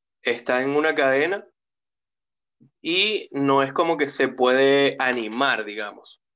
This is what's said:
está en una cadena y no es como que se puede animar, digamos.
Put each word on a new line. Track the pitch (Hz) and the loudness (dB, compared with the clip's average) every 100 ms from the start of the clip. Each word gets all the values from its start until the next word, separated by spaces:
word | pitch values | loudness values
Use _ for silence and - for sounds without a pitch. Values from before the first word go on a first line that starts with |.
| _ _ | _ _
está | - 117 - 127 | -4 -4 -2 -2
en | 135 | 0
una | 147 156 151 | 0 0 0
cadena | 135 135 165 202 - _ _ _ _ _ _ _ _ _ _ _ _ _ | 2 2 0 -4 -10 _ _ _ _ _ _ _ _ _ _ _ _ _
y | 156 180 208 208 - | -4 -2 0 -2 -6
no | 139 139 139 | -2 2 2
es | 135 | 2
como | - 165 156 | 0 0 0
que | 139 | -2
se | - 131 | 0 -2
puede | 131 123 127 135 139 139 139 | 2 2 4 4 4 2 0
animar, | 127 123 110 117 135 113 | -2 -2 -4 -2 -2 -2
digamos. | 104 104 104 101 - - _ | -4 -10 -12 -14 -20 -20 _